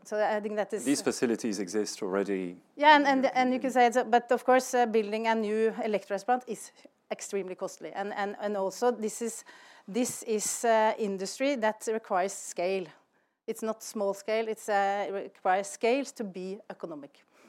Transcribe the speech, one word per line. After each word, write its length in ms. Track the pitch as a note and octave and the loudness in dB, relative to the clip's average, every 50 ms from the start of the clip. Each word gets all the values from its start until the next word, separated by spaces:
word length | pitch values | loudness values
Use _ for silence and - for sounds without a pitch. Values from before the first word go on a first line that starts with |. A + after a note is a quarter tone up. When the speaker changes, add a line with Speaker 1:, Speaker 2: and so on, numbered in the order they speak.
| - | -8
Speaker 1:
so 180 | - A3 G#3 | -4 -2 0
I 200 | G#3+ E3 G#3+ G#3 | 2 2 0 0
think 160 | G3+ G#3+ G#3 | -2 -2 -2
that 160 | G#3 G3 - - | -2 -2 -2 -4
is 100 | G3+ B2 | -2 0
Speaker 2:
These 180 | C3 C#3+ C#3 | 0 0 2
facilities 580 | - C3+ A#2+ - - A#2+ A2+ G#2+ - A#2 G2+ F#2+ | 2 0 0 0 0 0 0 0 0 -2 -2 -2
exist 440 | G2+ F2 E2+ G#2+ G#2 G2 - - A2 | -4 -2 -2 -2 -2 -2 -4 -6 -4
already. 540 | F#2+ F2+ G2 G2+ G2 G2+ F#2+ F#2 F2 F2 - - _ _ | -2 0 0 0 0 0 -2 -4 -6 -8 -12 -18 _ _
Speaker 1:
Yeah, 220 | - D4 D4+ D4+ | 4 8 8 8
and, 100 | C#4+ C#4+ | 8 8
and, 180 | C#4 C4+ C4 B3+ | 4 4 4 2
Speaker 2:
in 60 | C4 - | 2 2
Speaker 1:
and 200 | B3+ B3+ B3+ B3+ | 2 2 2 2
you 60 | B3+ | 0
can 100 | C4 C4 | -2 0
Speaker 2:
Europe. 20 | - | 4
Speaker 1:
say, 140 | B3+ B3 | 6 6
it's 80 | A#3+ A3 | 6 6
a, 80 | B3+ A#3 | 2 2
but 260 | A3 A3 A#3+ A#3+ - B3+ | 4 2 2 4 2 0
of 100 | A#3 - | 2 4
course, 300 | - B3+ B3+ B3+ - - | 4 4 4 4 2 2
uh, 120 | B3 A#3+ | 2 2
building 420 | A3+ G#3+ A3+ G#3 G3+ G#3 A3 A3+ | 2 2 0 0 0 -2 -2 0
a 80 | A3+ A3+ | 2 2
new 360 | A3+ A3 G#3 G#3+ A3 A3 A3+ G3+ G3+ | 2 0 0 0 2 2 0 0 -2
electrolyzer 440 | A#3+ A3+ G#3 F#3+ - - G3+ F#3+ G3 | -2 -2 -2 -2 -2 -4 -6 -4 0
plant 180 | - B3 B3+ B3+ | 0 0 0 -2
is 280 | - G#3+ - - - - - - - _ _ _ - | -4 -10 -10 -10 -16 -20 -20 -20 -20 _ _ _ -10
extremely 440 | A3 G#3+ - - - G3 F#3 F#3 F#3 | -8 -8 -6 -4 -4 -4 -4 -4 -8
costly, 360 | - F#3+ F#3 - - - D#3 - | -8 -8 -8 -8 -10 -14 -10 -8
and, 200 | - G3+ G#3 - | -6 -6 -6 -4
and, 220 | - G3+ G3+ G#3 - | -4 -4 -4 -4 -4
and 160 | G#3+ G#3 G#3 | -4 -4 -2
also 360 | G3 G3 F#3+ F#3 - B3+ B3 | -2 -2 -2 -2 0 0 0
this 280 | A#3+ G#3+ A3 G#3+ G#3 - A#3 | 0 0 -2 -6 -4 -6 -8
is, 200 | A3+ A3+ - - - - - - - - - - | -8 -8 -10 -14 -18 -20 -20 -20 -20 -20 -20 -12
this 340 | - F#3 A3+ B3+ A#3+ - - - | -6 -2 -2 -2 -2 -4 -6 -4
is, 400 | - A3 G#3+ - - - - - | -2 -2 -2 -2 -4 -4 0 2
uh, 300 | A#3 A3+ A3 A3 A3 - - | 4 4 4 4 2 2 0
industry 560 | A3+ G3+ G3 F#3+ F#3+ F#3+ - - C4 C#4 C#4+ | -2 -4 -4 -4 -6 -6 -4 -2 0 0 0
that 320 | B3 G#3+ A3 G#3+ - - A#3 | 2 0 0 -2 -2 -4 -4
requires 400 | A3 A3+ A3+ - G#3 F3+ F3+ G3 | -4 -4 -2 -2 0 0 0 0
scale. 540 | F#3+ - - - - - F3 F#3 F#3+ F#3+ F3+ D3+ - _ _ _ _ _ _ _ _ _ _ | -4 -8 -12 -10 -6 -4 -2 0 0 -2 -4 -6 -12 _ _ _ _ _ _ _ _ _ _
It's 160 | - A3 - A3+ | -10 -8 -4 -4
not 180 | A3 G#3+ A3 | -4 -4 -6
small 320 | - - - A3+ G3+ G3 F#3+ | -8 -10 -6 -2 0 0 -2
scale. 340 | G3 - - G#3+ A3 A3+ | -2 -2 -2 -2 -2 0
It's, 220 | A3 A3 - - - | -2 -4 -6 -2 0
uh, 380 | G#3 G3+ G3 G3 G3 G3+ G3 | 2 2 2 2 0 -2 -2
it 60 | D3 G3 G3 - - - | -4 -4 -6 -8 -10 -10
requires 300 | _ - F#3+ F#3 G3 G3 | _ 0 2 2 2 0
scales 460 | - - - - A3+ B3 C#4+ C4+ - | -2 -4 0 2 2 2 2 0 -4
to 120 | - - A#3 | -6 -8 -8
be 360 | G3 F3 F#3 F3+ F#3+ F#3+ A3 - - | -8 -8 -8 -8 -8 -8 -10 -12 -14
economic. 560 | F#3+ - - F3 D#3+ D3 C#3 C#3+ _ _ _ _ _ _ - | -14 -10 -10 -10 -10 -12 -14 -16 _ _ _ _ _ _ -16